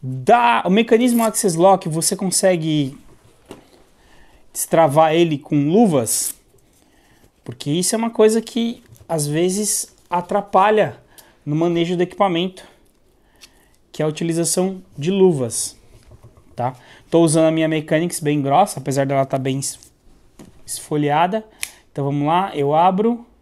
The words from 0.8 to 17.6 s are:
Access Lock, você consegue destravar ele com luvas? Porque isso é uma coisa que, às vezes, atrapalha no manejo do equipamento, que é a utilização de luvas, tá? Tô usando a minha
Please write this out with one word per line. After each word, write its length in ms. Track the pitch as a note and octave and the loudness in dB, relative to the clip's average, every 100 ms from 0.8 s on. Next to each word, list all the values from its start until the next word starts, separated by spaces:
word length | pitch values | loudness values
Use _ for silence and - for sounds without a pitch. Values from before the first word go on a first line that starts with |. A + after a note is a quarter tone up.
| A#3 A3+ B3+ A#3 | 4 4 4 2
Access 340 | A3+ G#3+ G#3+ D#3+ | 0 0 -2 4
Lock, 320 | F#3 F#3 F#3 | 4 4 2
você 260 | D#3 E3 F#3+ | -4 -4 -4
consegue 800 | F#3+ F3 F#3+ F3+ D#3+ D3+ C#3 - - - _ _ _ - _ _ _ _ _ _ - _ _ | -4 0 0 0 0 -2 -2 -6 -20 -20 _ _ _ -20 _ _ _ _ _ _ -20 _ _
destravar 600 | - - E3 D#3+ C#3 D#3+ | -10 -2 2 4 4 4
ele 240 | D#3+ E3+ D3 | 4 2 0
com 320 | - D3+ C#3+ | -2 -2 2
luvas? 680 | F#3 A#3 D3 A2+ - - - _ _ _ _ _ _ _ _ _ _ | 4 4 4 0 -4 -6 -10 _ _ _ _ _ _ _ _ _ _
Porque 280 | - A#2+ C#3+ | -20 -12 -6
isso 240 | D#3 F#3 A3 | -4 -2 -2
é 20 | |
uma 120 | A3+ | -4
coisa 320 | A3+ G#3+ A3 | 2 2 2
que, 420 | A3+ - A#3 A#3 _ - - | -4 -6 -6 -8 _ -20 -8
às 180 | E3 D3 | -6 -4
vezes, 720 | D3+ F3+ F#3 G#3+ - - _ _ | -2 -2 -2 -4 -4 -8 _ _
atrapalha 920 | F3 F3+ G3+ G3 F#3+ G3+ G#3+ E3 A#2 _ - - _ - | -6 -4 -6 0 2 2 2 0 -4 _ -20 -20 _ -6
no 100 | D3+ | -2
manejo 400 | E3+ E3+ E3+ F3+ | 0 0 -2 -2
do 80 | |
equipamento, 600 | F3 - G3+ E3 F#3 F#3 - _ _ _ _ _ _ _ - _ _ _ _ | -4 -2 -2 0 -4 -8 -20 _ _ _ _ _ _ _ -20 _ _ _ _
que 100 | - | -6
é 40 | D#3 | -4
a 40 | |
utilização 760 | D#3 E3+ E3 E3+ - F#3 F#3+ - - | -4 -4 -2 -2 -2 -2 -4 -16 -8
de 120 | C#3+ | -4
luvas, 680 | G3 F#3 D#3 A#2+ - - - - - _ - - _ _ - | 4 4 4 -2 -6 -10 -12 -20 -20 _ -20 -20 _ _ -8
tá? 200 | B2 C3+ - - _ | -6 -6 -20 -20 _
Tô 120 | E3 | 2
usando 260 | E3+ D#3 D#3+ | 2 4 2
a 40 | |
minha 160 | D#3+ | 2